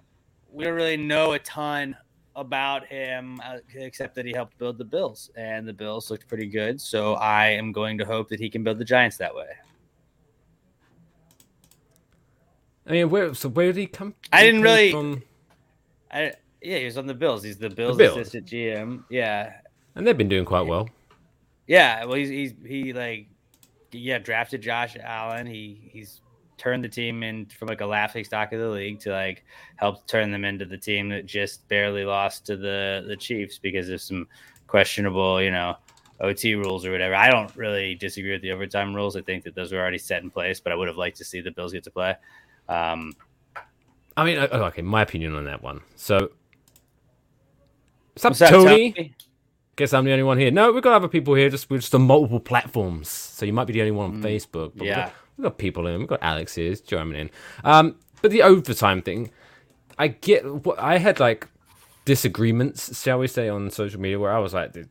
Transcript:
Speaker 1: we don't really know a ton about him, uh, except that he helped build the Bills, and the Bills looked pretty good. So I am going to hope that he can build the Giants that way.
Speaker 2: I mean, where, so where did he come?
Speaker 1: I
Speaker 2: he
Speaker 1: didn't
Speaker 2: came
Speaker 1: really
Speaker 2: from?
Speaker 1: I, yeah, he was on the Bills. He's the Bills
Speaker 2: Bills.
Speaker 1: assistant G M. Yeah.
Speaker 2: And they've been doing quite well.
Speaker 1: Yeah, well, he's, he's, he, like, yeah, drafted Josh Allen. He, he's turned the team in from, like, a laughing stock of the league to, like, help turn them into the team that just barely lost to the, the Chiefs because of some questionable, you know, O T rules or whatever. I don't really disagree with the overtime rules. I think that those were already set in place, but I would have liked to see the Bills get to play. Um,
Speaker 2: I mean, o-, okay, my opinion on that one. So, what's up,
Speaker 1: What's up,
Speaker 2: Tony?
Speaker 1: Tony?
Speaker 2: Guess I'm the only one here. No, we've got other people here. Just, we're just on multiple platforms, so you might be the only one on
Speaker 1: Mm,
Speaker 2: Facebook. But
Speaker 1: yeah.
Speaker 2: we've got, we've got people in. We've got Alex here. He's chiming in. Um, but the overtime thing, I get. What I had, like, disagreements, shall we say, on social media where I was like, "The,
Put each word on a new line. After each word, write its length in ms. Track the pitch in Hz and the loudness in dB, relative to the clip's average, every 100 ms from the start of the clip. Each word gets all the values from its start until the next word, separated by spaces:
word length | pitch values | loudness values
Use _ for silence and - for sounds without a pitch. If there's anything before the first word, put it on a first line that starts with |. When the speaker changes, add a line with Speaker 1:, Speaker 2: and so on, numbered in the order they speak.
| _ _ _ _ _ | _ _ _ _ _
Speaker 1:
we 120 | - | -8
don't 100 | 156 | -6
really 240 | 165 160 156 | -2 -2 -2
know 360 | 147 151 156 | -2 0 2
a 60 | 147 | 0
ton 560 | - - 147 147 139 135 _ _ _ 139 | -6 -8 -6 -6 -6 -10 _ _ _ -14
about 500 | 135 135 139 139 131 | -8 -4 -4 -4 -8
him, 520 | 139 131 127 127 127 120 | -10 -8 -8 -10 -16 -16
uh, 140 | 127 - 135 | -16 -18 -16
except 400 | 131 - 135 - | -14 -12 -12 -10
that 100 | 123 | -8
he 60 | |
helped 240 | 120 117 - | -8 -8 -8
build 200 | 123 117 | -8 -8
the 60 | |
Bills, 460 | 113 156 165 107 - - | -6 -4 -4 -8 -20 -14
and 300 | 110 110 113 | -8 -8 -10
the 60 | |
Bills 360 | 101 107 110 - | -10 -8 -8 -8
looked 180 | 110 - | -12 -10
pretty 200 | 110 107 | -10 -6
good. 340 | 107 107 135 | -4 -4 -4
So 320 | - 110 104 107 | -4 -2 0 0
I 320 | 107 107 107 | 2 4 4
am 240 | 107 110 | 2 -4
going 260 | 104 107 107 | -6 -4 -4
to 60 | 101 | -4
hope 240 | 113 107 | -4 -6
that 100 | 104 | -8
he 100 | 110 | -8
can 140 | 113 | -4
build 160 | 110 110 | -4 -4
the 60 | 117 | 2
Giants 320 | 127 120 - | 4 2 0
that 180 | 87 - | -8 -8
way. 120 | 71 - _ _ _ _ _ _ _ _ _ _ _ _ _ _ _ _ _ _ _ _ _ _ _ _ _ _ _ _ _ _ _ _ - | -14 -16 _ _ _ _ _ _ _ _ _ _ _ _ _ _ _ _ _ _ _ _ _ _ _ _ _ _ _ _ _ _ _ _ -4
Speaker 2:
I 60 | |
mean, 180 | 165 170 | 0 2
where, 240 | 196 175 | 2 0
so 140 | 131 139 | -4 -6
where 200 | 120 180 | 0 0
did 100 | 185 | 0
he 80 | 196 | -6
come? 260 | - 202 - - | -10 -14 -14 4
Speaker 1:
I 80 | 165 | 8
Speaker 2:
he 60 | 220 | 8
Speaker 1:
didn't 100 | 220 | 8
Speaker 2:
came 60 | |
Speaker 1:
really 280 | 220 220 202 | 6 6 6
Speaker 2:
from? 320 | 156 147 139 - _ _ _ _ _ _ _ _ | 2 -4 -8 -12 _ _ _ _ _ _ _ _
Speaker 1:
I, 220 | 143 151 - _ _ | -6 -6 -6 _ _
yeah, 180 | 170 185 | -8 -6
he 60 | 127 | -4
was 120 | 117 | -8
on 100 | 135 | -8
the 60 | |
Bills. 280 | 123 156 113 | -2 -2 -2
He's 140 | 104 98 | -6 -10
the 120 | 107 | -10
Bills 260 | 92 120 123 | -4 -2 4
Speaker 2:
Bills. 220 | 127 120 | 4 4
Speaker 1:
assistant 280 | 110 120 - | -8 -12 -12
G 260 | 117 117 | -8 -6
M. 340 | 107 110 123 - | -6 -8 -12 -8
Yeah. 440 | 123 113 104 107 - _ _ _ - | -4 -4 -4 -8 -14 _ _ _ -4
Speaker 2:
And 100 | 208 | 0
they've 120 | 131 | 2
been 100 | 104 | 2
doing 160 | 95 | 0
quite 220 | 90 90 85 | 0 0 0
well. 240 | 85 113 - _ _ _ _ _ _ - | -2 -4 -12 _ _ _ _ _ _ 2
Speaker 1:
Yeah, 380 | 175 143 113 | 4 4 2
well, 120 | 117 131 | -4 -4
he's, 120 | 139 | -4
he's, 260 | 139 135 110 110 | -6 -10 -12 -12
he, 260 | 135 131 | -10 -8
like, 360 | 123 120 113 104 _ _ _ _ _ _ | -8 -10 -10 -14 _ _ _ _ _ _
yeah, 240 | 120 123 127 | -12 -6 -6
drafted 440 | 98 110 120 131 | -4 -4 -4 -8
Josh 360 | 110 117 120 113 | -6 -4 -6 -8
Allen. 460 | 117 113 113 113 120 | -12 -10 -8 -10 -10
He, 320 | 110 107 104 110 | -14 -16 -18 -20
he's 260 | 110 104 - _ _ _ _ | -20 -20 -20 _ _ _ _
turned 260 | 123 127 | -4 -4
the 60 | 120 | -6
team 340 | 123 117 117 | -8 -8 -6
in 220 | 113 110 101 | -8 -10 -14
from, 240 | - 110 | -14 -10
like, 100 | 110 | -8
a 60 | 104 | -4
laughing 400 | 104 107 117 104 | -2 -2 -6 -8
stock 260 | 107 107 | -6 -6
of 80 | 113 | -6
the 80 | 113 | -6
league 320 | 104 101 104 | -6 -8 -10
to, 120 | 104 | -8
like, 340 | 95 95 92 _ - - - | -6 -6 -8 _ -20 -20 -4
help 280 | 104 98 - | -4 -4 -4
turn 240 | 113 107 | -2 0
them 140 | 101 | -2
into 220 | 101 98 95 | -6 -6 -10
the 120 | 92 | -12
team 300 | - 101 101 | -4 -4 -2
that 180 | 101 95 | -6 -6
just 400 | 104 101 - - | -6 -6 -8 -4
barely 340 | 104 104 101 | 0 0 -2
lost 420 | 98 98 98 - - | -2 -2 -2 -4 -8
to 100 | 98 | -8
the, 480 | 98 98 98 98 92 | -6 -4 -4 -6 -8
the 80 | 101 | -12
Chiefs 440 | - 117 98 - | -8 -8 -8 -8
because 280 | 98 95 90 | -6 -6 -6
of 140 | 92 | -8
some 260 | - 95 85 _ - _ - | -10 -10 -12 _ -20 _ 0
questionable, 760 | 101 98 - 101 92 95 92 | 2 4 2 -2 0 0 0
you 100 | 95 | 0
know, 260 | 92 87 85 _ _ _ - | -2 -4 -6 _ _ _ -6
O 140 | 98 | -4
T 220 | 101 113 107 | -2 -2 -2
rules 300 | 98 92 92 | -2 -4 -4
or 60 | |
whatever. 240 | 92 92 95 | -4 0 4
I 140 | 117 | 6
don't 260 | 123 104 - | 4 0 -8
really 400 | 110 101 95 90 | -6 -4 -4 -6
disagree 380 | 98 101 98 | -10 -8 -6
with 80 | 95 | -6
the 100 | 92 | -6
overtime 420 | 92 98 101 101 | -8 -6 -4 -4
rules. 220 | 101 101 95 | -4 -4 -6
I 60 | |
think 240 | - 92 90 | -6 -8 -8
that 100 | 82 | -10
those 160 | 87 | -8
were 80 | 92 | -4
already 200 | 92 90 | -4 -4
set 220 | - 90 | -6 -6
in 80 | 87 | -6
place, 300 | - 90 92 | -6 -6 -4
but 140 | - | -4
I 20 | 87 | -4
would 140 | 92 | -4
have 80 | 82 | -4
liked 200 | 87 - | -8 -8
to 40 | |
see 160 | - 90 | -14 -12
the 120 | 87 | -12
Bills 200 | 82 90 | -10 -10
get 140 | 92 - | -10 -12
to 60 | |
play. 240 | - 92 92 _ - _ _ - | -6 -4 -4 _ -20 _ _ -6
Um, 460 | 85 82 82 80 76 _ _ _ - - _ _ _ _ - | -4 -2 -4 -10 -16 _ _ _ -20 -20 _ _ _ _ -2
Speaker 2:
I 80 | |
mean, 140 | 160 156 | 0 0
o-, 280 | 139 123 95 | 0 0 -2
okay, 140 | 85 | -4
my 200 | 87 110 | -2 0
opinion 340 | 104 82 80 76 | 0 -2 -6 -6
on 100 | 71 | -8
that 160 | 67 | -10
one. 200 | 60 69 - - | -12 -14 -16 -12
So, 360 | - 101 98 _ _ _ _ _ _ _ _ _ _ _ _ _ _ _ _ _ _ | 0 2 0 _ _ _ _ _ _ _ _ _ _ _ _ _ _ _ _ _ _
what's 120 | - 240 | 0 2
up, 60 | |
Speaker 1:
What's 100 | 135 | 10
up, 80 | 170 | 12
Speaker 2:
Tony? 420 | 185 190 214 240 | 12 12 10 6
Speaker 1:
Tony? 220 | 208 156 - - _ _ _ _ - | 0 -10 -12 -20 _ _ _ _ -2
Speaker 2:
Guess 160 | 139 | 2
I'm 140 | 135 135 | 4 4
the 60 | |
only 120 | 135 | 2
one 140 | 135 127 | 4 4
here. 140 | 135 | 4
No, 200 | 156 226 | 6 6
we've 120 | 240 | 6
got 100 | 247 | 6
other 140 | 220 180 | 6 4
people 260 | 165 139 | 0 4
here. 160 | 139 139 | 6 4
Just, 180 | 131 - | 2 -4
we're 100 | 135 | -4
just 140 | - 131 | 2 6
on 80 | |
multiple 360 | 131 143 139 117 | 8 8 6 0
platforms, 680 | - 123 - 117 95 82 76 | 2 0 0 -4 -4 -4 -8
so 340 | - - - | -12 -12 -6
you 80 | 104 | -2
might 140 | 110 120 | -2 0
be 80 | |
the 80 | 113 | 0
only 100 | 107 | 0
one 200 | 104 98 | 0 -4
on 100 | 107 | -6
Speaker 1:
Mm, 20 | |
Speaker 2:
Facebook. 480 | 107 107 - 82 78 82 | -4 -6 -6 -10 -10 -8
But 100 | 98 | -6
Speaker 1:
yeah. 100 | 98 | -4
Speaker 2:
we've 0 | |
got, 180 | 90 - _ - | -4 -10 _ -8
we've 80 | 269 | -8
got 120 | - | -4
people 300 | 98 90 85 | -6 -4 -6
in. 100 | 85 | -4
We've 100 | - | -6
got 140 | - | -4
Alex 320 | 82 78 82 | -4 -4 -6
here. 160 | - 82 | -6 -6
He's 100 | 101 | -6
chiming 400 | - 90 80 73 | -6 -6 -6 -8
in. 100 | 78 - - - | -10 -14 -20 -6
Um, 320 | - 156 160 - _ _ | 6 6 6 0 _ _
but 80 | 214 | 2
the 140 | 220 | 6
overtime 580 | 190 190 - 113 104 95 | 8 8 4 0 2 2
thing, 300 | 92 95 117 _ - - _ _ _ - | -2 -8 -8 _ -20 -20 _ _ _ -2
I 120 | 147 | -2
get. 360 | 110 - 202 139 | -2 4 4 2
What 340 | 143 180 - | -6 -4 -2
I 200 | 127 175 | 2 4
had, 200 | 196 190 | 4 4
like, 280 | 127 110 - _ _ _ _ _ - | 4 2 -6 _ _ _ _ _ 0
disagreements, 960 | 131 113 90 113 113 131 - - 123 | 2 2 0 2 2 0 -4 -12 -6
shall 160 | - 127 | 0 0
we 100 | 127 | 0
say, 220 | 127 113 | -2 -2
on 220 | 101 101 | -2 -6
social 280 | - 101 98 | -4 -6 -4
media 200 | 95 98 | -4 0
where 120 | 101 | 0
I 60 | 110 | 0
was 160 | 98 | 0
like, 200 | 90 80 | -4 -6
"The, 140 | 85 80 | -10 -20